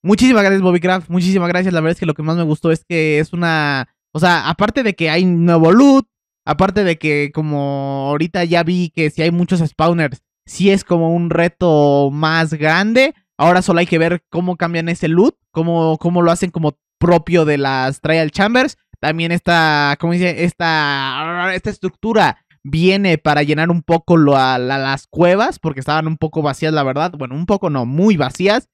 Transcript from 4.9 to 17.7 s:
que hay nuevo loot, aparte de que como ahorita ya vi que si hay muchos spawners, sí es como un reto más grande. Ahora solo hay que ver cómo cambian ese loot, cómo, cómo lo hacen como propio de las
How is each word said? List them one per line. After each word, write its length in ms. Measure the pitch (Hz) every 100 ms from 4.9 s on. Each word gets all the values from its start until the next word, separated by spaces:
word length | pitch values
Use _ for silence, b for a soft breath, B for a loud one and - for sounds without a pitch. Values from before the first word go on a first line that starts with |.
que 140 | 190 165
hay 160 | 160
nuevo 480 | 185 170 170 170 160
loot, 340 | 208 277 269 - _ _ _
aparte 400 | - 147 190 190
de 140 | 190 165
que 320 | 156 147 147
como 760 | 156 156 147 139 139 139 139 135
ahorita 340 | 147 165 180
ya 180 | 175 170
vi 280 | 170 180 170
que 180 | - 156
si 140 | -
hay 80 | 160
muchos 300 | 170 175 185 160
spawners, 560 | - 160 170 147 - _ _
sí 260 | _ - 190
es 140 | 196
como 300 | - 175 165
un 160 | 170 170
reto 800 | 165 170 _ 180 151 147 143 139
más 400 | 147 156 165 160
grande. 640 | 156 151 165 208 233 269 - _ _
Ahora 240 | 165 180
solo 180 | 185 170
hay 60 | 175
que 100 | 170
ver 240 | 165 175 _
cómo 280 | 160 180 180
cambian 320 | 170 170 165
ese 180 | 175 160
loot, 280 | 165 240 - _
cómo, 460 | - 165 170 160 156
cómo 220 | 170 175
lo 100 | 170
hacen 200 | 175 180
como 260 | 165 151 - _ _
propio 460 | 175 170 160 170 151
de 100 | 147
las 440 | 139